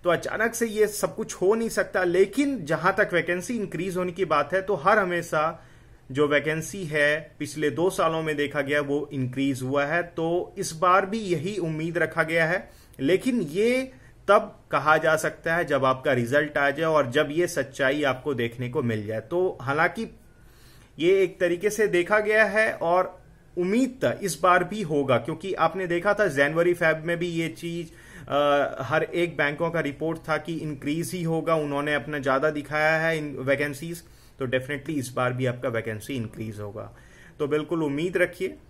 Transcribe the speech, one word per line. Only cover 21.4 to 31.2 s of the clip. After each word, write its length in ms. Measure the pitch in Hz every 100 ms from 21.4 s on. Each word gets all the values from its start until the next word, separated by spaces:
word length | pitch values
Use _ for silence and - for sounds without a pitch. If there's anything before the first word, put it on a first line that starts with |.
| 175 175 208
से 180 | 208 208
देखा 320 | 175 175 214
गया 240 | 208 214 208
है 260 | 208 220
और 440 | - 165 180 180 - - - - -
उम्मीद 420 | 180 226 262 -
था 80 | 131 117
इस 160 | 196 -
बार 200 | 185 180
भी 180 | 170 214
होगा, 360 | 170 151 131 120
क्योंकि 360 | - 160 190 -
आपने 320 | 160 185 185
देखा 260 | 175 202
था 140 | 208 202
जनवरी 460 | 139 143 160 175
फेब 300 | 170 165 160 160
में 120 | 170
भी 100 | 175
ये 200 | 165 165
चीज, 420 | 160 170 170 165 - - - 131
अ, 500 | 139 147 143 135 -
हर 220 | 120 156
एक 320 | 156 170 175 170
बैंकों 320 | 143 147 165
का 80 | 165
रिपोर्ट 400 | 143 139 156 160 -
था 80 | 151
कि 180 | 156 160
इंक्रीज 560 | 151 139 139 160 165
ही 100 | 180